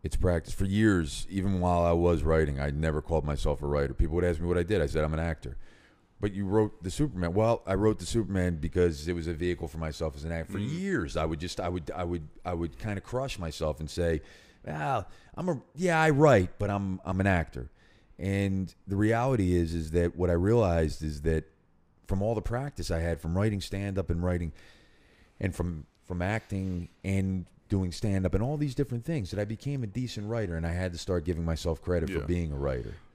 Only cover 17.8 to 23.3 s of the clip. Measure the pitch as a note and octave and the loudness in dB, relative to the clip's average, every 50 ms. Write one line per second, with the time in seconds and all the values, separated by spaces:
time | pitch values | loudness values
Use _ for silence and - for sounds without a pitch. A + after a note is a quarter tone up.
17.8 | _ _ _ _ _ _ - - - F#2+ G2 G2 G2+ G2 F#2+ F#2+ F#2 E2+ - _ | _ _ _ _ _ _ -14 -8 -4 -2 0 0 0 0 0 0 -2 -4 -8 _
18.8 | _ - G2 G2 G#2 G#2+ A2+ A2+ A#2+ C3+ C3+ A#2 G2 F2+ F2+ F2 E2+ E2 E2 E2+ | _ -4 0 2 2 2 2 2 2 2 2 2 4 4 4 4 2 2 0 -4
19.8 | D#2+ D#2 D#2 E2+ E2+ E2+ - D#2+ F2+ F2 E2+ F2 F2+ G2+ A2+ A#2+ A2 F#2 E2+ E2+ | -4 0 2 2 2 2 2 0 0 2 2 4 4 4 4 4 4 4 4 4
20.8 | E2 D#2 D2+ - D#2+ D#2 D2+ D2 D2 E2 D#2+ D#2+ D2+ - _ _ _ _ _ _ | 2 0 0 -4 -6 -6 -6 -2 0 0 0 0 -2 -6 _ _ _ _ _ _
21.8 | _ _ _ _ _ - G2+ F#2+ G2 G#2+ A#2 G#2+ - - A2+ B2 C3+ C#3+ - - | _ _ _ _ _ -2 -2 0 0 0 0 -2 -2 -4 -4 -4 -4 -6 -8 -8
22.8 | E2+ - F2+ E2 E2 E2+ E2+ D#2 - D#2+ | -4 -2 -2 0 0 -2 -2 -2 -2 -2